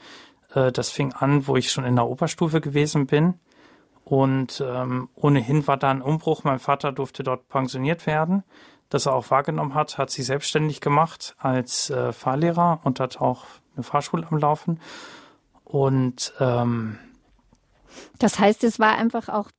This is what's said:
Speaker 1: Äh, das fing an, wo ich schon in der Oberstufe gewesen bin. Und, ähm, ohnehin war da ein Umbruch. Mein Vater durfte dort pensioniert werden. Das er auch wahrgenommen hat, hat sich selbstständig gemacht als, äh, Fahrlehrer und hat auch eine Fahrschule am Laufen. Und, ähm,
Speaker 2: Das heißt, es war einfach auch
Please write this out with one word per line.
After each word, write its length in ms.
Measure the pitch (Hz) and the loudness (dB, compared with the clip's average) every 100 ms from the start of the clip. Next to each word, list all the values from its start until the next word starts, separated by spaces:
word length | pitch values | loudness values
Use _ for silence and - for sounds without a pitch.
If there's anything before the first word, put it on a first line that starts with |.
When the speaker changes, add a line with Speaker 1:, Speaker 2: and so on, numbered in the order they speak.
| - - - _ _ | -6 -20 -20 _ _
Speaker 1:
Äh, 180 | 139 131 | 0 2
das 180 | 127 120 | 0 -4
fing 240 | - 139 | -2 -4
an, 340 | - 135 143 139 | 0 2 2 2
wo 80 | 131 | 0
ich 160 | 127 | 0
schon 140 | - 127 | -2 0
in 100 | 123 | 2
der 120 | 120 | 2
Oberstufe 520 | 127 160 - 170 160 | 0 -4 -2 0 0
gewesen 460 | 156 147 147 151 135 | 0 0 0 0 2
bin. 300 | 147 170 180 _ _ - _ _ _ | 4 2 0 _ _ -20 _ _ _
Und, 580 | - 135 135 135 127 - 135 | -2 2 2 2 -2 -4 -4
ähm, 420 | 127 127 127 127 | -4 -4 -4 -6
ohnehin 540 | - 143 143 113 151 143 | 0 4 4 4 0 2
war 100 | 135 | 0
da 140 | 139 | 0
ein 100 | 135 | 0
Umbruch. 420 | 131 156 160 156 | 0 -2 0 -2
Mein 160 | 147 131 | 0 -2
Vater 320 | - 139 147 | -2 -2 -2
durfte 320 | 135 131 - | -4 -6 -6
dort 240 | 135 127 - | -6 -6 -4
pensioniert 600 | 135 131 131 135 170 - | -4 -2 -2 -2 -2 -2
werden. 360 | 156 160 196 - - - _ _ | 0 0 0 -2 -14 -20 _ _
Das 160 | 143 143 | -2 0
er 80 | |
auch 160 | 131 - | 0 2
wahrgenommen 460 | 131 143 156 151 143 | 0 0 -2 -2 -2
hat, 240 | 151 - | -2 -4
hat 100 | 135 | -6
sich 160 | - 127 | -4 -4
selbstständig 560 | 139 - 156 156 143 | -2 -2 0 0 -2
gemacht 540 | 151 143 165 - - - | 0 2 2 -2 -16 -6
als, 540 | 135 127 127 - - | -2 -2 -2 -4 -2
äh, 200 | 127 123 | -2 -4
Fahrlehrer 680 | 117 131 135 170 170 175 160 | -4 -2 0 0 2 2 2
und 160 | 139 127 | 0 0
hat 220 | 131 - | -4 -2
auch 240 | 131 127 - - _ - | -2 -2 -8 -20 _ -12
eine 80 | |
Fahrschule 440 | 113 147 - 170 160 | -4 -4 -2 -4 -2
am 100 | 156 | 0
Laufen. 420 | 147 151 - 160 - - - - - _ _ _ | 2 0 -2 -6 -8 -18 -18 -20 -20 _ _ _
Und, 720 | - 143 135 135 127 123 - - | -6 0 2 2 0 -2 -8 -2
ähm, 580 | 131 120 120 117 110 104 - _ _ _ _ _ _ _ _ - - - | 0 2 0 -2 -4 -10 -16 _ _ _ _ _ _ _ _ -20 -20 0
Speaker 2:
Das 220 | - - | 0 4
heißt, 240 | 202 - | 4 4
es 160 | 233 - | 0 2
war 180 | 220 - | 2 2
einfach 320 | 226 233 - | 0 -2 -4
auch 200 | 214 202 | -4 -6